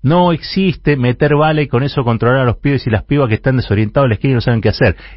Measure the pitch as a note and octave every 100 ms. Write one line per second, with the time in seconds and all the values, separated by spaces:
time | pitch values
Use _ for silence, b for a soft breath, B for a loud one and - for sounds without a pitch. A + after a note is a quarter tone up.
0 | C3 E3+ F3+ E3+ - - F#3+ - - C#3+
1 | B2 A#2+ D3 D3 D#3 D#3 C#3 A#2+ C#3 -
2 | A#2+ A2+ A#2 C3+ B2+ G#2+ C#3+ C3+ - G#2+
3 | - C#3+ B2+ A2 C#3 C3 - G2+ G#2+ C#3+
4 | C3+ G#2 C#3 B2 A#2+ A#2 G#2+ - A#2+ -
5 | B